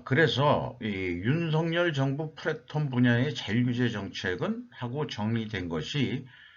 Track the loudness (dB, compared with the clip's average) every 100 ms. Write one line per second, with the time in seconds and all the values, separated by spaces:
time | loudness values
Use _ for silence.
0 | 0 4 4 4 4 4 0 -4 -4 -2
1 | -2 -2 0 0 2 0 0 0 0 2
2 | 0 0 -6 -6 -6 -6 -4 -4 0 4
3 | 4 4 2 -2 -2 0 2 2 0 -2
4 | -6 -4 -4 -2 -2 -4 -8 -10 -6 -4
5 | -4 -2 0 0 -2 -4 -2 -4 -2 0
6 | 0 -2 -8 -18 -20